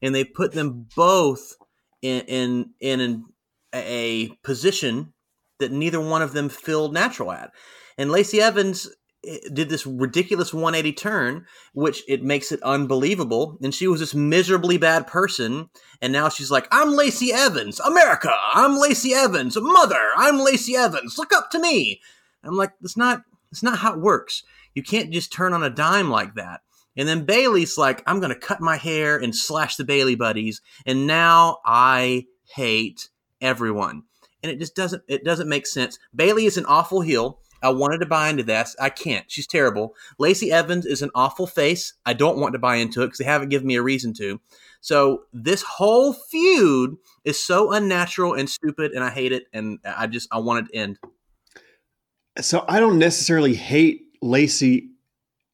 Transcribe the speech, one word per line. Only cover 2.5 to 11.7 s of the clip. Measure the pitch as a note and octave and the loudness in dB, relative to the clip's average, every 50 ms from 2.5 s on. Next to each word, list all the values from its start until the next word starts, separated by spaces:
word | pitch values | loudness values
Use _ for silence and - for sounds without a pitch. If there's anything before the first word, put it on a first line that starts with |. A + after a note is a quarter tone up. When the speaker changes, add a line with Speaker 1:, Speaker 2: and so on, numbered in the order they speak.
| B2 B2 A#2+ - _ - | -2 -4 -4 -8 _ -8
Speaker 1:
in | - C3+ C3 B2+ | -6 -4 -2 -2
an, | B2 A#2+ A#2 A2+ A2+ - _ _ _ _ _ _ _ _ B2+ | -2 -4 -4 -6 -10 -16 _ _ _ _ _ _ _ _ -12
a | B2+ A#2 A#2 A#2+ A#2+ A#2 A#2 A2+ A2+ A2+ A2+ - _ - | -10 -8 -8 -6 -4 -4 -4 -2 -4 -4 -6 -8 _ -8
position | C#3+ C3+ A#2 D#3 F#3+ G3 - D#3 B2 A2+ C3 D#3 D3+ _ _ _ _ _ _ _ _ _ - | -8 -4 -2 0 0 0 0 -2 -2 -4 -4 -6 -10 _ _ _ _ _ _ _ _ _ -6
that | C#3 A#2 C3+ | -6 -4 -4
neither | C#3+ D#3 E3+ E3 D#3+ | -4 -4 -2 -2 -4
one | D#3 D#3 D#3+ D#3+ D#3+ | -2 -2 -2 -2 -2
of | C#3 C3+ | -2 -4
them | D3 C#3+ C#3 | -4 -6 -6
filled | - - - D#3+ D#3 D#3 D3+ D3 D3+ | -6 -10 -8 -4 -2 -2 -2 -2 -2
natural | E3+ G#3 B3 - - A2+ F2+ F2 | -2 -2 -2 -4 -6 -8 -10 -10
at. | B1+ A#1+ - _ _ - - - - - _ _ - | -12 -14 -18 _ _ -20 -20 -20 -20 -20 _ _ -6
And | C#3 C#3+ | -2 0
Lacey | E3 G3 G3+ G3+ G#3+ G#3 | 2 2 2 2 2 2
Evans, | G#3+ A3+ F#3+ G3+ G3 G3 F3+ F3+ - - - _ _ _ _ _ - | 2 2 2 2 0 0 -2 -6 -10 -14 -16 _ _ _ _ _ -16
eh, | - D#3+ - - F3 C#3+ | -14 -14 -14 -14 -8 -4
did | C#3+ D#3 C#3+ | -4 -4 -4
this | D#3+ C#3 - | -4 -6 -6
ridiculous | C#3 C3 B2 C3 B2 - E3+ F3+ F3 G#3 F3 E3 - - | -6 -6 -4 -4 -2 0 -2 -2 0 0 -2 -2 -2 -4
one | D#3+ E3 E3 E3 | -2 -2 0 0
eighty | D#3+ D#3 D#3 D3 | 0 -2 -2 -4
turn, | - - G#3 G#3+ F#3 B2+ A#2+ C#3 E3+ F3 _ - - - _ | -4 -4 -4 -2 -2 -2 -2 -4 -6 -10 _ -20 -20 -20 _